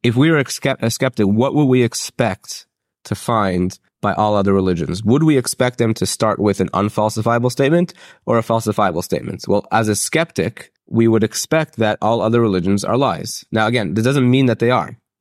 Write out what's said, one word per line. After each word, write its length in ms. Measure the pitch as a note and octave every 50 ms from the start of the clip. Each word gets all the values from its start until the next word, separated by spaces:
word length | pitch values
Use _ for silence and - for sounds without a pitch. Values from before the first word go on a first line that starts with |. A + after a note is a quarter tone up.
If 140 | - B2 A2+
we 160 | B2 D3 E3
were 80 | E3 D3
a 100 | C3 -
skep-, 320 | - - - C#3 C3 -
a 80 | - A#2
skeptic, 380 | - - C3+ C3 - - G#2
what 260 | G2 G#2 A2 B2 C#3 -
would 120 | D3 D3+
we 180 | C3 B2+ B2+ A#2+
expect 800 | A2+ - - - - _ - A#2+ A2 F#2 - - - - - - _ _ _ _ _ _ _ _
to 100 | - G#2
find 600 | - - - A#2 A2 G2+ F#2+ F2+ F2+ F2+ F#2+ - _ _ _ _ _
by 120 | - G2+ -
all 220 | - G#2+ G#2+ G#2
other 180 | G2+ G2 G2+ G2
religions? 500 | G2 F#2 F#2 F2+ E2 E2 C#2 F2 F#2+ G#2+
Would 200 | G#2 B2 D3 D#3+
we 140 | D#3 D3+
expect 400 | C3 A#2+ - - - B2+ B2 A#2+
them 160 | - A#2+ A2 A2
to 120 | - -
start 340 | - - - A2+ A2 G2+ -
with 200 | G2+ G#2 G2 -
an 100 | F#2+ E2+
unfalsifiable 800 | - F#2 G2+ G#2+ - - G#2+ G#2+ - A2 G#2+ A#2 A#2 A#2+ A#2 B2+
statement 420 | B2 - C#3+ C3+ D#3+ F3 F3 - - - - - - _ _
or 120 | - A#2
a 40 | A#2
falsifiable 600 | A2+ - A2+ A2+ A2 A2 G#2 - G2+ F#2+ D#2+ E2 F2
statement? 420 | - - D2 - - - - -
Well, 180 | - G2+ G2+ - -
as 160 | - A2 A2+
a 80 | G#2+ G#2
skeptic, 760 | - - - - D#3 E3 - _ - E2 G#2 - - - _ _ _ _
we 200 | _ - A2+ A#2
would 160 | A2+ A2+ A2 G#2+
expect 540 | G#2+ - - - _ D#3 D#3+ D#3 - _
that 200 | - A2 G#2+ G#2 -
all 200 | - G#2+ A#2 A#2
other 200 | F#2 A2+ A#2 A#2+
religions 420 | A#2 G#2+ F#2+ F#2 E2+ G2 G2+ G2+ F#2+
are 140 | - G#2+
lies. 480 | B2+ C#3+ B2 F2 E2 F#2 A2+ - - - _
Now, 180 | - A2 A2
again, 260 | A2 A#2+ B2 G#2 E2 F2
this 100 | A2 A2
doesn't 260 | B2+ C#3 C#3+ B2+ B2
mean 180 | B2+ C3+ C3+
that 120 | B2 A2+ -
they 120 | A#2 A#2+
are, 260 | B2+ A#2 D2+ - - _ _ _ _ _